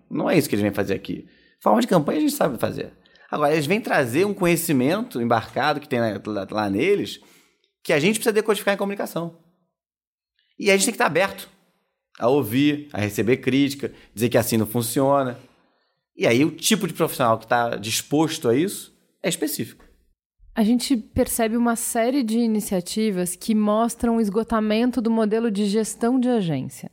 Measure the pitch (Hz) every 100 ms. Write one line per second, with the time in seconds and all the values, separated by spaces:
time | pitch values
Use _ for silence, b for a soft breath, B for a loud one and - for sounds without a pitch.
0 | - 151 160 175 - 104 104 101 101 -
1 | - - - b b b - 214 - 180
2 | 156 311 302 - 175 117 107 - - -
3 | b b b - 147 160 143 208 - 175
4 | 123 135 208 190 175 165 170 135 131 202
5 | 240 127 117 113 - - 143 147 - 123
6 | 113 101 107 104 98 107 104 98 175 196
7 | 101 - b b b b b _ - 156
8 | 175 220 240 208 214 202 - 196 202 202
9 | - - 170 - _ _ _ _ _ _
10 | _ _ _ _ _ - 196 196 214 -
11 | 233 151 190 - - _ _ _ _ _
12 | _ - 113 143 110 123 147 147 147 98
13 | 104 107 107 131 131 135 139 - 104 B
14 | B 101 117 123 110 113 104 120 117 143
15 | 135 139 131 113 - _ _ _ _ _
16 | _ - 127 117 156 156 - 208 170 -
17 | 156 - 120 113 - 120 120 117 110 -
18 | - 147 160 160 117 127 190 - - _
19 | _ _ 185 - 302 - 110 - - _
20 | _ _ _ _ - - 208 240 - 247
21 | - - 240 - 226 240 240 233 - 240
22 | 233 285 220 226 233 214 202 190 175 214
23 | 220 180 180 - - 214 208 214 233 -
24 | 233 226 208 208 220 226 214 214 247 240
25 | 226 226 214 226 233 196 208 220 214 -
26 | 233 262 247 240 170 135 127 - -